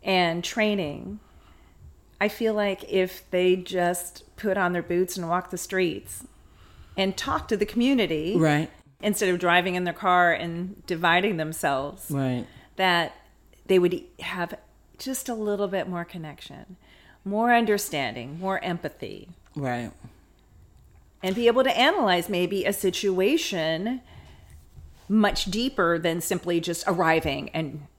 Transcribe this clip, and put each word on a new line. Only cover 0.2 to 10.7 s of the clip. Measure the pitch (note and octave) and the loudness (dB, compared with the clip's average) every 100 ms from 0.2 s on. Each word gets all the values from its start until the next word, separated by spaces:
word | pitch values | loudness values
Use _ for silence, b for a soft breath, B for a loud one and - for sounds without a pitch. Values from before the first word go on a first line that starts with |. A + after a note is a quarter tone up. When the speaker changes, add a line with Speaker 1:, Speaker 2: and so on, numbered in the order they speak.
| E3+ E3+ | 2 0
Speaker 1:
training, | F3 - G#3+ G3+ D#3 C#3+ - G#3 b b b b b b - - _ _ | -4 0 0 2 -2 -6 -10 -12 b b b b b b -20 -20 _ _
I | G#3 | -4
feel | G#3 A3+ | 0 -2
like | G#3+ G3+ F#3+ - | 0 -2 -4 -2
if | F#3+ F#3 - - | 0 0 -4 -4
they | F3+ F3+ F#3 | 2 4 2
just | F3+ F#3 F3 F3+ - - - - | 0 0 0 0 -6 -16 -20 -6
put | G#3+ F#3+ | -2 2
on | F3+ | 2
their | F3 | 0
boots | E3 F3 F3+ F#3+ | 0 0 0 -2
and | E3+ | -2
walk | F3+ F#3 | -2 -4
the | F3+ | -10
streets | - F#3+ F3+ G2+ - - - - - b b b b - | -4 0 0 -2 -10 -16 -16 -20 -20 b b b b -2
and | F#3+ F#3 | -2 -2
talk | - D#4 - | -4 -4 -2
to | G#3 | -2
the | G#3 | 0
community | A#3 B3 C4+ F#3 D#3 D#3+ G3 | 2 2 4 2 0 0 2
Speaker 2:
Right. | D#3+ D3 D#3+ - _ _ | 4 4 0 -8 _ _
Speaker 1:
instead | G#3+ G3+ G3 | -2 0 0
of | F3+ | 2
driving | F3 F3 F3+ F3+ | 4 4 4 -2
in | |
their | F3+ | -4
car | E3 G3 F3+ F3 | -2 2 4 4
and | E3 E3+ E3+ F#3 | 2 -2 -6 -8